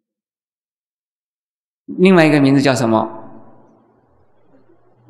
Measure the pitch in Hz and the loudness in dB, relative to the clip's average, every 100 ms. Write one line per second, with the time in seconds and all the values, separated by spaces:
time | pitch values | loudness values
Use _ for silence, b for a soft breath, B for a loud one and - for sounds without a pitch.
0 | _ _ _ _ _ _ _ _ _ _ | _ _ _ _ _ _ _ _ _ _
1 | _ _ _ _ _ _ _ _ - - | _ _ _ _ _ _ _ _ -12 -2
2 | 190 180 156 147 135 139 139 123 117 110 | 2 4 2 2 2 2 0 -2 -2 -2
3 | - - - - - - _ _ _ _ | -4 -12 -20 -20 -20 -20 _ _ _ _
4 | _ _ _ _ _ _ _ _ _ _ | _ _ _ _ _ _ _ _ _ _